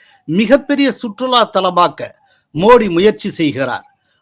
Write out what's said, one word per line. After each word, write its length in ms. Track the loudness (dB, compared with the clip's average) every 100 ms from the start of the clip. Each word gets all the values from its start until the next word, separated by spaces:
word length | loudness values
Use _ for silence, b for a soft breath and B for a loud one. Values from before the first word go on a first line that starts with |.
| b b
மிகப்பெரிய 680 | b -2 2 2 0 -2 0
சுற்றுலா 580 | -2 -8 -8 -2 0 0 -2
தலமாக்க 440 | -2 0 -2 -2 -16 _ b b b
மோடி 360 | -2 4 4 4
முயற்சி 400 | 0 0 0 -6
செய்கிறார். 580 | -4 -4 -4 -6 -8 -12 _ _ _